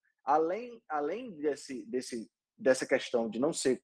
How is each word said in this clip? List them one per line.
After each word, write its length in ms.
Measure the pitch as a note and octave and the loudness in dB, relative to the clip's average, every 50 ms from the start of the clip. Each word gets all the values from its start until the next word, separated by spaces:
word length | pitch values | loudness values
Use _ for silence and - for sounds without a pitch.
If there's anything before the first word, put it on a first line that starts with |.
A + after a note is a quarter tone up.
| _ _ _ _ - | _ _ _ _ 0
Além, 580 | - D3 D#3 D#3+ E3 F#3 A3 B3 A#3+ A#3 - _ - | 2 2 4 4 2 0 -4 -6 -10 -14 -16 _ -6
além 420 | D#3 D3 D3 D3 F#3 A#3 C4 A#3+ F3 D3 | -4 -2 -2 -2 -4 -6 -8 -10 -8 -2
desse, 480 | C#3+ D3+ C#3 - - - C3+ A#2 G2+ | 0 0 0 -2 -6 -10 -10 -10 -8
desse, 440 | A2+ A#2 B2+ B2 - B2+ A#2 G#2+ - _ _ _ _ _ | -4 -4 -4 -4 -4 -8 -8 -8 -10 _ _ _ _ _
dessa 320 | - G#2+ C3 B2+ - D3+ | 2 4 4 4 4 4
questão 440 | - C#3+ B2 - - - A#2 A#2 A2+ | 2 2 2 2 2 0 0 0 0
de 80 | G#2+ A2+ | 0 0
não 120 | C3+ D#3+ | 0 0
ser 320 | D#3+ - - C3+ B2 - | 0 2 2 2 0 0